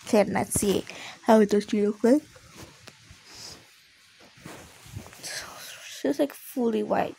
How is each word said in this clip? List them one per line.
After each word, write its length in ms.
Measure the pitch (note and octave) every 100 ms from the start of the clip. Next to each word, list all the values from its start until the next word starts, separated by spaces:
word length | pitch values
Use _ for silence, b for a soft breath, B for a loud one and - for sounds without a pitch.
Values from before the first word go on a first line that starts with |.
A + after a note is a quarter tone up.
| -
cannot 420 | G#3+ G3 F#3 -
see 360 | - G3+ F#3 - B B B
how 200 | - A3
does 200 | G#3 G#3
she 160 | G#3 G#3+ G#3
look 180 | G#3
like. 160 | A3+ D4 - - - - - - - - - - - B B B B _ _ _ _ _ - - - - - - - - - - - - - - - - - -
She 100 | -
was, 100 | C#4+
like, 160 | C#4+
fully 480 | - - C4+ A#3 A3
white, 340 | G#3 G3+ -